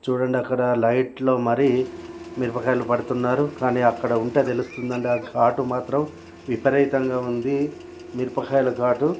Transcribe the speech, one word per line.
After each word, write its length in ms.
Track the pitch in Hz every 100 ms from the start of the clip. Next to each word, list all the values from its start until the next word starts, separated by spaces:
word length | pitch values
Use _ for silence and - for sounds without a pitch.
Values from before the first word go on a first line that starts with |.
చూడండి, 340 | - 127 127 127
అక్కడ 200 | 123 127 123 120
లైట్లో 500 | 113 123 127 - 131 127 120
మరీ 220 | 117 139 123 123 - - - - -
మిరపకాయలు 440 | 123 120 113 123 120
పడుతున్నారు. 520 | 120 120 123 123 131 147 -
కానీ 200 | 127 120 123
అక్కడ 220 | 117 123 117
ఉంటే 180 | 113 143 127
తెలుస్తుందండి, 560 | 120 - - 123 123 123
ఆ 40 | 120 113
ఘాటు 300 | 120 120 127 127
మాత్రం 280 | 127 127 139 151 - - - -
విపరీతంగా 680 | 117 135 139 139 139 131 127 123
ఉంది, 280 | 120 123 139 147 - - - - 123
మిరపకాయల 520 | 127 131 127 135 131 117
ఘాటు. 260 | 123 120 147